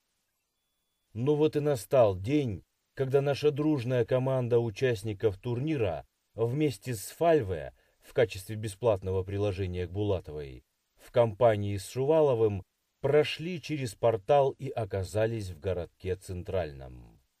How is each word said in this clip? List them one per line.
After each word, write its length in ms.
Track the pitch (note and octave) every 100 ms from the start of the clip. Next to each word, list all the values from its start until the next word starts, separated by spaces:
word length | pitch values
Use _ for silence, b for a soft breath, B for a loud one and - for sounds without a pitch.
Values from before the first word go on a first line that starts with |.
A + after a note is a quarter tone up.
| _ _ _ _ _ _ _ _ _ _ _
Ну 240 | G#2+ C3 D3
вот 180 | D#3
и 60 | D3+
настал 580 | D3 C3 - C3+ A2 F#2
день, 460 | G2 D3 B2+ F2 _ _ _
когда 260 | - C3 C#3
наша 320 | C#3+ C#3 D3
дружная 520 | C#3+ D3+ D3 A#2 B2+
команда 540 | A2+ B2+ C3 C3 A#2+ A#2
участников 800 | A#2 G#2 C3 A2 A2 G2 A2 F#2+
турнира 680 | B2 A#2 D3+ D3 G2+ D2+ - _ _
вместе 640 | - A#2 C#3 D3+ - C3 A2+
с 140 | -
Фальве 640 | - E3+ D#3 G2 E2 C2 _ _ _
в 120 | -
качестве 440 | - A#2 G2 - G#2+
бесплатного 680 | A2 - A#2+ G2 F#2+ F#2+
приложения 640 | F#2 G2 G#2 F#2 F#2+ F2+ F2
к 60 |
Булатовой 720 | F#2+ G#2 F2+ D#2+ D2+ C#2+ B1+ _ _ _ _
в 160 | -
компании 640 | B2 A#2 G2 A#2+ G#2 G2+ G2+
с 120 | -
Шуваловым 760 | B2 C3+ D#3+ D3 A#2 A2 G2 - _ _ _
прошли 640 | B2+ D3 C3+ - D#3+ F3
через 320 | - D3+ B2+
портал 560 | - A#2 A2 - C#3+ C3+
и 180 | - C3
оказались 840 | A#2+ G#2+ G2 F2+ G#2+ A2+ A#2 F#2+
в 100 | D#2
городке 560 | F#2+ F2 E2 _ F#2 F2+
Центральном, 1040 | - F2+ F2 F#2 D#2 C#2 B1+ B1 A#1 A1 _ _